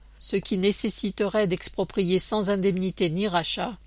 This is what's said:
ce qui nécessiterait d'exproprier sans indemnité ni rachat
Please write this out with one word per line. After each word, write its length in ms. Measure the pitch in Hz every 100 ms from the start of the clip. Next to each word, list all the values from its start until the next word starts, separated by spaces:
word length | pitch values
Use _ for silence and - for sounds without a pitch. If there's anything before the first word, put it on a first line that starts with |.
| - -
ce 160 | - 196
qui 200 | - 190
nécessiterait 920 | 196 202 220 - 202 - 202 214 202
d'exproprier 680 | 180 - - 190 - 180 180
sans 300 | - 214 196
indemnité 640 | 202 190 185 185 - 180
ni 160 | 165 208
rachat 500 | 175 160 - 226 208